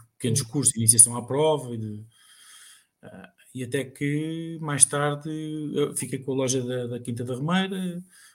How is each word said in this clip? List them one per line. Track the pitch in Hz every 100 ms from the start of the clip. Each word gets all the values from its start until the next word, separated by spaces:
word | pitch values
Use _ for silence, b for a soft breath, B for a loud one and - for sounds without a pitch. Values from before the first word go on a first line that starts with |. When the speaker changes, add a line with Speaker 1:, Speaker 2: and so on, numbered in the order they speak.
| - _
Speaker 1:
pequenos | 120 110
Speaker 2:
Uhum. | -
Speaker 1:
cursos | 147 127
de | -
iniciação | 113 117 120 120
à | 120
prova | 135 156 147 127
e | 117
de, | 107 104 110 B B B B B B B B _
eh, | - 92 92 _ - 131
e |
até | 120 139 120
que | - 143 147 160 165 165 165
mais | 156 143 -
tarde, | 143 147 147 156
eh, | 156 156 156 147 143 147 -
fiquei | 123 135
com | -
a | 131
loja | 131 131
da, | 123 127 120
da | 120
Quinta | 120 117
da | 123 127
Romeira, | 151 180 190 190 180 175 180 B B